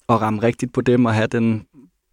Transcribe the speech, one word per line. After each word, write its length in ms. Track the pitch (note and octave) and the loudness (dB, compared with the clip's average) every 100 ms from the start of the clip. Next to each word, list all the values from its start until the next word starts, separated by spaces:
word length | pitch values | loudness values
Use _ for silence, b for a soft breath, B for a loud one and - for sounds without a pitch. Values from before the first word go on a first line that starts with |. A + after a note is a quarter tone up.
| - | -2
at 120 | A2+ | 0
ramme 200 | G#2+ G#2+ | 0 0
rigtigt 300 | A2+ - B2 | -2 -2 -6
på 80 | - | -2
dem, 240 | A#2+ B2 A#2 | 0 2 2
og 80 | |
have 140 | A2 A2 | 0 -2
den, 380 | A#2+ A2+ A2 - - - _ _ | 0 -2 -2 -8 -20 -20 _ _